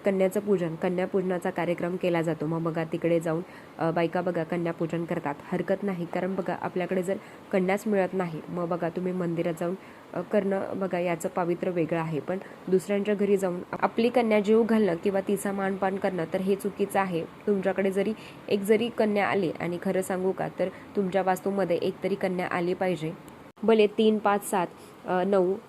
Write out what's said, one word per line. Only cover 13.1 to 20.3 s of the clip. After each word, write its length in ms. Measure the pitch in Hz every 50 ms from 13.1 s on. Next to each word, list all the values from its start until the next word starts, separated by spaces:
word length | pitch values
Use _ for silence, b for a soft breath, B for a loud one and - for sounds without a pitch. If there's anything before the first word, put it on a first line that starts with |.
| 208
घरी 220 | 190 202 196 202
जाऊन 220 | 185 190 180 175 180 - -
आपली 380 | - - - 196 - - 226 240
कन्या 300 | 240 254 233 220 214 214
जीव 240 | 196 208 220 226 233
घालणं 320 | 214 226 220 214 185 165
किंवा 260 | 170 - 202 190 196 190
तिचा 240 | - 202 185 - 202
मानपान 440 | 196 196 190 190 196 190 202 190 196
करणं, 300 | 190 208 196 185 170 160 160 -
तर 80 | 190
हे 140 | 190 196 202
चुकीचं 440 | 196 - 202 - - 202 196 - 196
आहे. 260 | 190 185 175 160 170
तुमच्याकडे 680 | - - - - 214 208 190 180 196 185 190 196 196
जरी 220 | 185 196 190 214 220 B B B B B B
एक 140 | - - 202
जरी 280 | 196 202 220 214 233 226
कन्या 380 | - - 220 214 208 202 190
आली, 240 | - 139 202 185 151 - -
आणि 180 | - 170 175 170
खरं 200 | - 190 185 185
सांगू 300 | 185 - 190 185 185 190